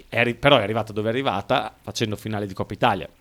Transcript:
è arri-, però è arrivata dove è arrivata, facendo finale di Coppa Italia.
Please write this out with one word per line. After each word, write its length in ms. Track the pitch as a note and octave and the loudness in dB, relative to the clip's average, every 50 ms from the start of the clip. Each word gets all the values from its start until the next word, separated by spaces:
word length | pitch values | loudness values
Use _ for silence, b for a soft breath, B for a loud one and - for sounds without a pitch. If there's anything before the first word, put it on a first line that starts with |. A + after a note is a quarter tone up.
| - - | -14 -4
è 100 | - A2+ | -2 0
arri-, 140 | A#2+ A#2+ A#2 | 0 0 0
però 200 | - - C#3+ D3 | 2 4 6 6
è 60 | B2 G2+ | 6 6
arrivata 280 | G2 A2 A2+ G#2+ A2 G2+ | 2 0 -2 -2 -4 -4
dove 160 | G#2+ G#2 A2 | -4 -2 -2
è 40 | A2+ | -2
arrivata, 640 | C3 C#3 C3 F#2+ G2+ G#2 - C3 - A2 - - _ - | -2 0 -2 -2 -2 0 0 0 0 0 -4 -8 _ -14
facendo 340 | - - - A#2+ G#2+ G#2 | -8 -4 -2 -2 -2 -2
finale 300 | - - A2 G#2+ G2+ G#2 | -4 -6 -6 -6 -6 -6
di 80 | G2 F#2+ | -6 -6
Coppa 180 | - G2+ - G#2+ | -8 -8 -6 -4
Italia. 340 | - - A#2+ G#2 F#2+ C#2+ - - _ | 0 0 0 0 0 -4 -10 -14 _